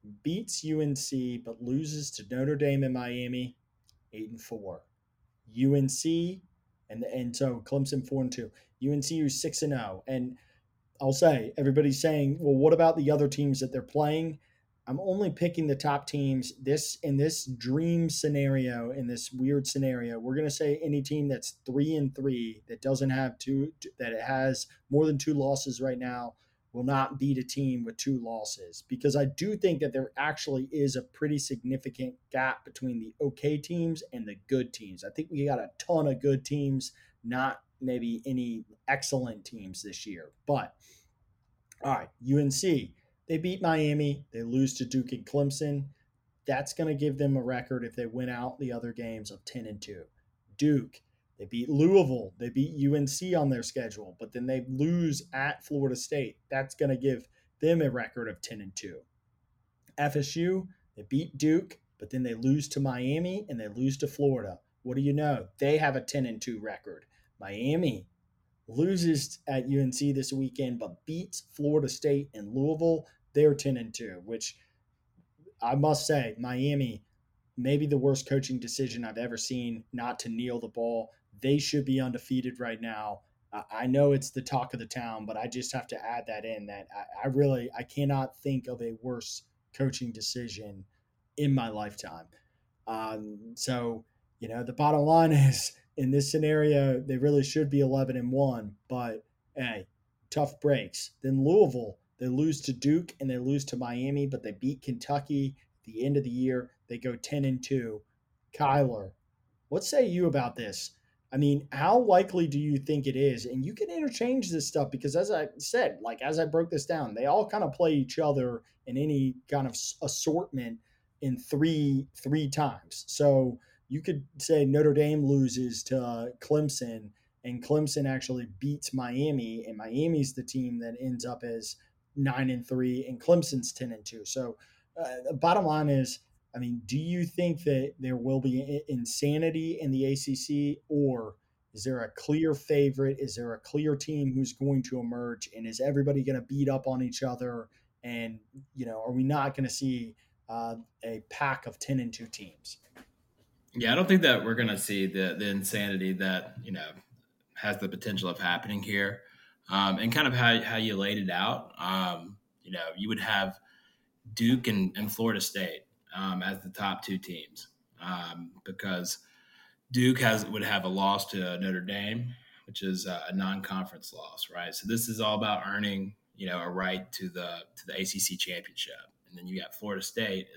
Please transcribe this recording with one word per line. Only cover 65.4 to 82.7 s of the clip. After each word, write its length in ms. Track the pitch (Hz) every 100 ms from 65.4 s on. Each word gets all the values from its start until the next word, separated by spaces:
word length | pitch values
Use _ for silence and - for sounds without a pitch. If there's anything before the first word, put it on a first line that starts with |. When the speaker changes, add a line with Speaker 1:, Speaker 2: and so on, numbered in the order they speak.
| 95 -
Speaker 1:
They 200 | 139 151
have 180 | 147 131
a 60 |
ten 260 | 127 143 123
and 120 | 107
two 200 | - 110
record. 460 | 107 92 - 80 - _ _ -
Miami 640 | 98 101 131 165 165 101 - _ _ _ _ _ -
loses 720 | 117 170 185 170 147 - - -
at 200 | 131 127
U 140 | 139
N 100 | 131
C 220 | 127 143
this 180 | 135 127
weekend, 460 | 135 131 - 127 120
but 260 | 98 85 -
beats 340 | 160 185 - -
Florida 380 | - 147 151 135
State 400 | - 151 143 143 107
and 180 | 104
Louisville. 540 | 127 147 156 165 160 - _ _
They're 200 | 147 151
ten 220 | 143 139 127
and 180 | 113
two, 280 | 110 110 90
which 320 | 95 113 - - _ _ _ _ _ _ _ _ - -
I 140 | 117 139
must 320 | 151 143 -
say, 280 | 147 117 107
Miami, 640 | 123 127 143 143 123 104 _ _ _ _ _ -
maybe 280 | 127 143 151
the 120 | 143
worst 320 | 135 135 -
coaching 320 | 139 131 127
decision 420 | 117 - 127 117
I've 140 | 113 110
ever 180 | 120 117
seen, 480 | - 127 120 113 -
not 280 | 123 120 120
to 100 | 120
kneel 320 | 113 123 120
the 80 | 117
ball. 420 | 120 117 117 110 _ _ -
They 160 | 131 147
should 260 | - 147
be 160 | 139 131
undefeated 640 | 127 120 - 127 123 123
right 180 | 120